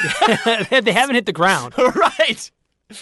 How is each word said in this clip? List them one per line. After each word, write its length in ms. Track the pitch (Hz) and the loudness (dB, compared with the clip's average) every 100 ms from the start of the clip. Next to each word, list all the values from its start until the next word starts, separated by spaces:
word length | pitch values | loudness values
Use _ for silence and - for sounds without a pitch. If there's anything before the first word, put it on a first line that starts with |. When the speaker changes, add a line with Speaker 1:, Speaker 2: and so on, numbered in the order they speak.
| 855 - | -4 0
Speaker 1:
<laughs> 0 | |
Speaker 2:
<laughs> 500 | - 214 233 226 185 | 0 2 0 -2 0
They 200 | 262 220 | 0 2
haven't 240 | 196 277 240 | 0 0 0
hit 100 | 185 | -2
the 80 | |
ground. 400 | 147 180 170 120 - | 0 2 2 -2 0
Speaker 1:
<laughs> 40 | 254 254 | 0 2
Right. 560 | 339 - 285 220 - _ _ _ _ 208 | 0 2 -2 -2 -12 _ _ _ _ -20